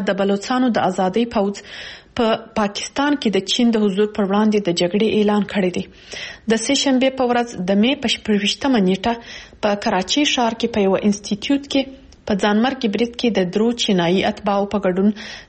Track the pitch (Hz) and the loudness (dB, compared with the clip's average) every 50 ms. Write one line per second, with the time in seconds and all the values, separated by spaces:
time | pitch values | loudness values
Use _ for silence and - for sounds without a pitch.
0 | 202 208 196 190 196 196 196 196 - - 254 254 254 254 208 - - 180 185 - | 0 0 0 0 0 0 0 -2 -2 -2 -2 0 2 2 2 2 0 0 0 0
1 | 190 185 185 226 240 240 - 226 196 202 202 - - - - - - - - - | 0 0 0 0 -2 0 0 0 0 0 -2 -6 -12 -16 -16 -16 -16 -16 -18 -20
2 | - - _ - 240 220 226 220 - - - 226 214 202 202 - - - - - | -20 -10 _ 0 0 2 0 -2 -4 -6 -4 -2 -2 -2 -2 -6 -10 -8 -4 -2
3 | 277 294 294 277 - 226 190 190 190 - - - 247 233 226 214 208 208 185 196 | 0 0 0 0 0 0 0 0 -2 0 0 2 2 4 4 4 2 2 2 2
4 | 214 208 214 - 202 185 196 208 220 220 208 208 208 180 175 175 180 175 175 208 | 0 0 0 -2 -2 0 2 2 4 4 2 2 0 0 0 2 0 0 2 2
5 | 220 - - 214 208 208 208 208 196 - - 208 185 180 175 196 185 - - - | 0 2 2 2 2 4 2 2 0 -2 -2 -2 -2 0 -2 -4 -8 -10 -14 -20
6 | - - - - - - - - - - 226 226 - - 277 269 - 285 262 254 | -20 -18 -16 -16 -14 -16 -16 -10 -2 0 0 0 2 0 0 2 2 2 2 4
7 | 262 262 262 262 262 240 240 240 240 233 - - 185 180 196 202 214 247 285 277 | 2 2 2 0 0 0 2 0 0 -2 -6 -6 -2 0 2 4 4 4 2 0
8 | 262 220 - - - - 214 202 208 196 - - - 277 262 220 190 185 190 185 | -2 -2 -4 -4 -2 0 0 2 2 0 -2 -2 0 0 2 4 4 2 2 0
9 | - 233 240 233 - - - - - - - - - 208 208 202 - 233 202 180 | 0 -2 -4 -4 -8 -14 -18 -20 -20 -20 -10 -4 -2 -2 -2 0 -2 -2 -2 -2
10 | 190 - - 294 294 294 - 269 240 226 226 226 - 233 - 214 196 190 190 - | -2 0 0 0 2 2 2 2 0 0 0 -2 -4 -2 0 0 2 2 2 2
11 | - 208 202 - - - 208 202 - - 277 277 277 - - 269 269 - - - | 2 0 0 0 -2 -6 -6 -6 -2 -2 -2 -2 -2 -2 -2 -2 -2 -2 -8 -18
12 | - - - - _ - 214 190 220 208 208 214 233 269 277 269 - 220 196 208 | -20 -20 -20 -16 _ -4 -2 0 2 2 2 2 2 0 0 -2 -2 -2 0 0
13 | 240 233 240 - - 240 202 202 185 180 - 208 220 240 240 240 - - 202 180 | -2 -2 -2 -2 -2 0 0 0 0 0 0 0 0 0 0 0 0 0 2 2
14 | 170 165 180 196 - - 202 - - 208 202 202 202 202 - 202 196 185 180 185 | 2 2 2 2 0 0 -4 -2 -4 -2 0 0 -2 -2 -2 -2 0 0 0 2
15 | 190 214 208 - - - - - - | 2 2 0 0 -8 -16 -16 -18 -20